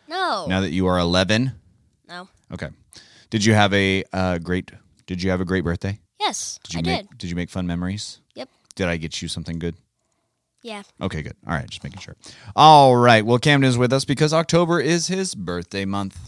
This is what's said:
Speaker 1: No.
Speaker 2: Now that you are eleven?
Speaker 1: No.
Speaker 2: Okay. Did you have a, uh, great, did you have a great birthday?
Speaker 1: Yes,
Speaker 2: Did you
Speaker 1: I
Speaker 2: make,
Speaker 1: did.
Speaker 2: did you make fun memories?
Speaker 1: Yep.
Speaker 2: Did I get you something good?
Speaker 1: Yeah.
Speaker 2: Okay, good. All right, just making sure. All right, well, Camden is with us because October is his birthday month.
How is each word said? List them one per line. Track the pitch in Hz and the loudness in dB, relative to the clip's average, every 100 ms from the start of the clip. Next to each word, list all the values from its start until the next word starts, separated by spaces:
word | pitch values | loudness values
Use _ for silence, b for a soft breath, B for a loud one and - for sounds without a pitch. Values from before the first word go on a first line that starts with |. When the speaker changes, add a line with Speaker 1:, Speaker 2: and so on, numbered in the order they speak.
| - | -8
Speaker 1:
No. | 359 349 214 165 | -4 -2 -4 -2
Speaker 2:
Now | 95 | -2
that | 95 | 0
you | 87 92 | 0 0
are | 90 | 2
eleven? | 85 90 92 110 131 - _ _ _ _ _ | 2 2 2 2 0 -6 _ _ _ _ _
Speaker 1:
No. | 175 185 _ - | -20 -20 _ -16
Speaker 2:
Okay. | - 78 - _ B B B B | -12 -12 -14 _ B B B B
Did | 110 | 0
you | 107 | 2
have | 107 101 | 4 4
a, | 98 95 95 - | 4 2 0 -2
uh, | 95 92 87 | -4 -2 -2
great, | 85 90 - - _ _ - | -4 -6 -6 -18 _ _ -12
did | 90 | -6
you | 95 | -2
have | 90 | -2
a | 90 | 0
great | 92 | -2
birthday? | 82 85 98 101 _ - | -2 -4 -6 -8 _ -6
Speaker 1:
Yes, | 403 - - - | -6 -6 -10 -14
Speaker 2:
Did | - | -12
you | 165 | -6
Speaker 1:
I | |
Speaker 2:
make, | 165 - - | -2 -2 -6
Speaker 1:
did. | 120 | -14
Speaker 2:
did | 90 | -8
you | 87 | -6
make | 87 | -6
fun | 95 87 | -6 -4
memories? | 85 90 101 - - _ | -4 -4 -6 -10 -16 _
Speaker 1:
Yep. | - 262 _ _ | -18 -18 _ _
Speaker 2:
Did | - 90 | -6 -4
I | 85 | -2
get | 78 - | -6 -10
you | 85 | -10
something | - 80 82 | -10 -8 -8
good? | 87 90 _ _ _ _ _ _ _ _ | -8 -10 _ _ _ _ _ _ _ _
Speaker 1:
Yeah. | 233 208 - - | -16 -16 -16 -10
Speaker 2:
Okay, | 92 80 | -8 -8
good. | 69 - - | -12 -14 -8
All | |
right, | 82 - | -6 -6
just | - | -14
making | - 98 | -16 -16
sure. | - - B B 104 | -18 -20 B B -8
All | 107 151 151 135 | 6 8 10 8
right, | 123 120 110 | 8 6 6
well, | 107 120 | 4 2
Camden | 151 143 131 | 4 4 4
is | 120 | 2
with | 123 | 2
us | 135 | 0
because | - 127 151 | -2 0 0
October | 160 165 170 170 170 | 0 2 2 2 0
is | 160 170 165 | 0 -2 -2
his | 190 190 | -4 -6
birthday | - 87 87 87 98 98 | -8 -6 -6 -6 -6 -4
month. | 98 98 - | -4 -6 -10